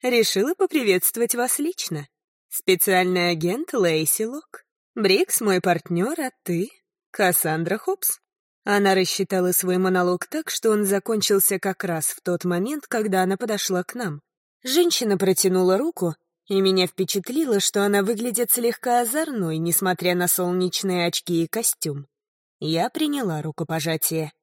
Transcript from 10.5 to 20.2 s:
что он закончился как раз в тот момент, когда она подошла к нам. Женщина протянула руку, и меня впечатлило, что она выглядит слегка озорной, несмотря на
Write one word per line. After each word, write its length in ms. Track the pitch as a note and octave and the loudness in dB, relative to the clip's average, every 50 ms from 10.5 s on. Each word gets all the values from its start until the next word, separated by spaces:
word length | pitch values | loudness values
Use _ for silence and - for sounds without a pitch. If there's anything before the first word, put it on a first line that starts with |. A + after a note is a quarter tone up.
что 180 | - - - A3+ | -8 -2 2 2
он 160 | G#3+ G#3 G#3 | 2 2 2
закончился 720 | F#3+ G3 G3 F#3+ - A3+ G#3+ F#3+ - G#3 G3 F#3+ - G3+ F#3 | 2 0 0 0 0 -2 0 2 2 2 4 4 2 0 0
как 260 | - G3 F#3 _ - | -2 -4 -4 _ -4
раз 240 | F3+ E3+ D#3+ D#3 - | -4 -4 -2 -2 -6
в 140 | - - | -6 -6
тот 220 | _ - F3+ E3+ - | _ -2 -2 -2 0
момент, 420 | F3+ F3 F3 F#3+ A#3+ D4+ D4+ - - | -2 0 0 -2 -2 -4 -8 -6 -4
когда 360 | - A#3 G#3+ G3+ F#3+ F#3+ F#3 | -2 -2 0 0 2 2 2
она 140 | F#3 F#3+ G3 | 2 0 -2
подошла 460 | - G#3+ G#3+ G3+ - - F#3+ F3+ F3+ | -2 -4 -4 -4 -2 -2 -2 -2 -2
к 120 | - - | -4 -8
нам. 260 | A#3+ B3 F#3+ D3+ D3 _ _ _ _ _ _ _ _ _ | -8 -6 -6 -8 -8 _ _ _ _ _ _ _ _ _
Женщина 540 | B3+ C4 D#4+ F4 F4 E4 - B3+ A3 G3+ F3+ | -2 2 2 4 4 2 0 0 0 2 2
протянула 600 | G3 F#3+ F#3+ - - F#3+ F3+ F#3 F#3 F3+ F#3 G3+ | 4 2 2 4 2 2 4 4 4 4 4 2
руку, 360 | C4+ E4 E4 - F#3 E3+ D#3 _ _ _ _ _ _ | 2 -2 -2 -2 -4 -4 -4 _ _ _ _ _ _
и 160 | _ G3+ G3 | _ 0 2
меня 240 | G3 F#3+ F#3+ F#3 F3+ | 2 2 2 2 0
впечатлило, 720 | F3 - - F#3+ E3+ - G3+ F3+ - B3 D4 E4 C#4 A3 G3 | 0 0 -4 -4 -2 -2 -4 -4 -4 -2 -2 0 2 2 2
что 240 | F#3 - - G#3 G3+ | 2 2 0 2 2
она 200 | G3+ G3+ G3+ G3 | 2 2 2 2
выглядит 480 | G3 A#3+ G3+ A3+ B3 G#3+ - A#3+ - | 0 -2 -2 -2 -4 -2 -2 0 0
слегка 500 | - B3 A#3 A#3 A3+ - - B3+ A#3+ A#3+ | 0 0 2 0 -2 -2 -2 0 2 2
озорной, 560 | A#3+ A3+ A#3+ D4+ D#4+ D#4+ C#4 A3+ F#3+ E3 D#3+ D#3+ | 2 0 -2 -2 -2 -2 -2 -4 -2 -2 -2 -2
несмотря 560 | E3 E3+ E3 - G3 F#3 F#3 - F3 F3+ F3+ | -2 0 -2 0 0 0 -2 0 0 0 0
на 140 | F3 | 0